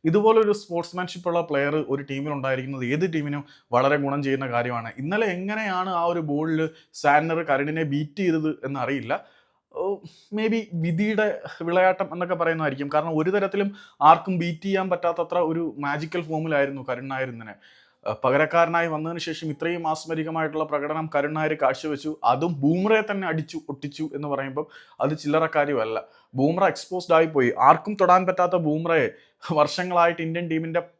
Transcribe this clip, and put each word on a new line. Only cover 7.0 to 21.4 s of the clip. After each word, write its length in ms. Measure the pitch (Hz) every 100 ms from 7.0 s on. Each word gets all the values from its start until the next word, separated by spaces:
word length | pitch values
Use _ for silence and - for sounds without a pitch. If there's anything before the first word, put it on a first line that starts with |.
| 147 147 160 165
കരുണിനെ 400 | 156 135 143 160
ബീറ്റ് 360 | 156 143 151 -
ചെയ്തത് 400 | 185 160 156 - 131
എന്നറിയില്ല. 600 | 135 127 139 113 160 - _ _ _ _
ഓ, 220 | - 185 196 170 _ _ 208
maybe 260 | 220 226 214
വിധിയുടെ 680 | 170 165 165 208 214 214 - - -
വിളയാട്ടം 520 | 165 175 185 185 190
എന്നൊക്കെ 220 | 170 180 175
പറയുന്നതായിരിക്കും. 540 | 165 160 156 135 143
കാരണം 240 | 151 165 156
ഒരു 120 | 160
തരത്തിലും 420 | 202 196 202 202 - - _
ആർക്കും 380 | 147 170 - 180
ബീറ്റ് 220 | 170 160
ചെയ്യാൻ 280 | 196 190 190
പറ്റാത്തത്ര 500 | 175 170 170 170 175
ഒരു 360 | 160 165 165 117
മാജിക്കൽ 420 | 143 147 160 175
ഫോമിലായിരുന്നു 640 | 156 156 160 147 139 139 123
കരുൺ 180 | 123 135
നായർ 220 | 131 131
ഇന്നലെ. 260 | 117 110 101 _ _ _ _ 104
ഏഹ്, 120 | 107 131
പകരക്കാരനായി 600 | 139 151 170 165 170 170
വന്നതിന് 320 | 156 160 170
ശേഷം 280 | 165 156 160
ഇത്രയും 360 | 139 170 175
മാസ്മരികമായിട്ടുള്ള 800 | 160 156 160 160 156 160 156 156
പ്രകടനം 460 | 151 147 147 160 156 143
കരുൺ 180 | 147
നായർ 240 | 156